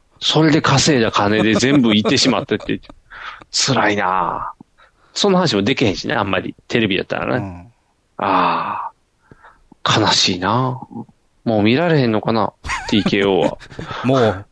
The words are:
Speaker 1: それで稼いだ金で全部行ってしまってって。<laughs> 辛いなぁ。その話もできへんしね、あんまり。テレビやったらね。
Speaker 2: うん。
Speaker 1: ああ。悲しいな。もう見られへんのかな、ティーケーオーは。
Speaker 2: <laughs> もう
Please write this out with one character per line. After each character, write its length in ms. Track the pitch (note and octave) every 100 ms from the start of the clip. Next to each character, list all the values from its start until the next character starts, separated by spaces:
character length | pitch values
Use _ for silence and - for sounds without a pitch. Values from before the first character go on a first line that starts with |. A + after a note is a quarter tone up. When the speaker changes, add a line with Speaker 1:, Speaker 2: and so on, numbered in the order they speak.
| _ _
Speaker 1:
そ 220 | - D3+
れ 100 | D#3+
で 100 | D3+
稼 360 | - C3+ E3 C3
い 40 |
だ 80 | G#2+
金 320 | - G2+ G#2+
で 120 | G#2+
全 280 | G#2+ B2 C#3+
部 120 | A#2
行 120 | G#2+ G#2+
っ 20 |
て 100 | C3+
し 100 | -
ま 140 | G2+
っ 40 | C#2+
て 80 |
っ 40 | G#2
て。 220 | - G#2+ - - _
<laughs> 360 | - - - -
辛 380 | - - A#2 G#2
い 60 | G#2
な 560 | F#2 F#2 F2 - - -
ぁ。 40 | - _ - _ _
そ 160 | - G#3
の 80 | F3+
話 200 | E3 G#2
も 60 |
で 120 | G2+
き 100 | C3+
へ 60 | A2+
ん 60 | E2+
し 100 | A2+
ね、 60 |
あ 80 | A#2
ん 80 | G2
ま 80 | F#2
り。 160 | F2+ - _
テ 120 | B2
レ 60 | A2
ビ 80 | F2+
や 60 |
っ 40 | F2
た 120 | -
ら 200 | G2 B2+
ね。 60 |
Speaker 2:
う 40 | G2
ん。 760 | F2 F2+ _ _ _ _ -
Speaker 1:
あ 680 | G2 F#2+ - - - G2+ - _ _ _ _ - - _ _ -
あ。 180 | - G#2+
悲 60 | G2
し 280 | - - F2+
い 20 |
な。 420 | F#2 A#2 C3 B2 - A#2 - _ _ _
も 140 | A#2+ G#2+
う 40 |
見 120 | G#2
ら 140 | C3 F3
れ 100 | D#3
へ 80 | A#2+
ん 60 |
の 80 | G#2+
か 120 | -
な、 200 | A2+ G2+ _ - - -
テ 80 | G#2+
ィ 40 |
ー 60 | -
ケ 160 | G#2
ー 40 | G2
オ 160 | F#2
ー 40 | -
は。 80 | - - -
Speaker 2:
<laughs> 240 | - - A#2+
も 120 | C3+
う 280 | A2 G2 -